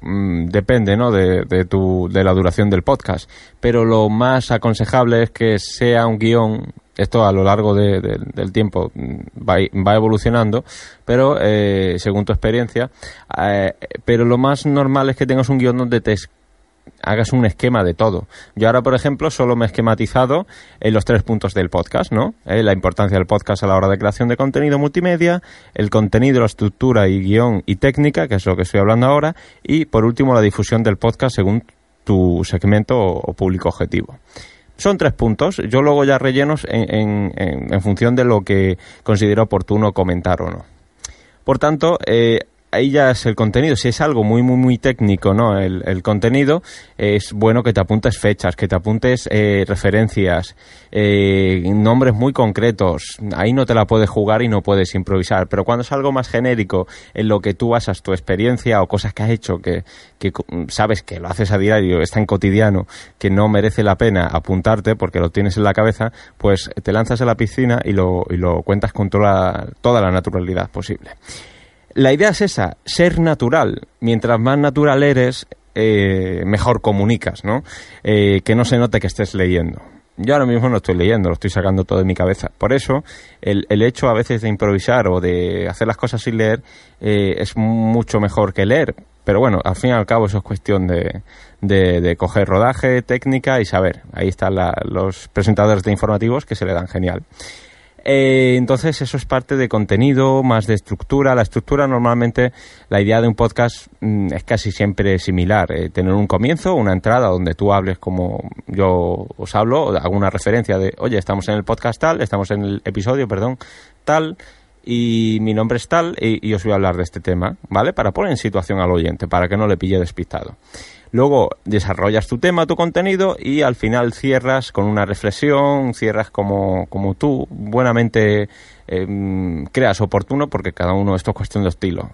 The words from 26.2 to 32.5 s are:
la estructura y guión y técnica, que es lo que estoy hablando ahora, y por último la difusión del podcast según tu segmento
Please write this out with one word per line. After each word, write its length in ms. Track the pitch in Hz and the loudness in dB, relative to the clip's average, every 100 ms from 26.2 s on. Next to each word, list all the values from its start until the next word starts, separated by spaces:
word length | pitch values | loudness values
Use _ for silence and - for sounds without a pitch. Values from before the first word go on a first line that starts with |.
| 131 127 | 4 4
la 60 | 113 | 2
estructura 640 | - 104 - 127 117 98 | 0 -4 0 2 4 4
y 140 | 95 | 2
guión 400 | 95 107 120 104 | 2 2 2 0
y 120 | - 101 | -2 0
técnica, 520 | 135 135 147 156 160 | 0 2 0 0 -2
que 60 | |
es 100 | 98 | -2
lo 120 | 101 90 | 0 -2
que 60 | |
estoy 180 | 90 104 | 0 0
hablando 260 | 101 113 127 | 2 4 4
ahora, 280 | 147 151 170 - _ | 2 0 -4 -14 _
y 240 | - 151 151 | -2 -2 0
por 180 | 113 | 2
último 300 | 110 117 135 | 2 2 2
la 60 | 123 | 4
difusión 420 | 107 - 101 113 | 4 0 -2 0
del 140 | 113 98 | 0 0
podcast 400 | 117 - 131 113 | -2 -2 -2 0
según 280 | 95 110 - _ _ _ | 0 0 -4 _ _ _
tu 380 | - 95 90 85 | -2 2 2 0
segmento 540 | 80 | -2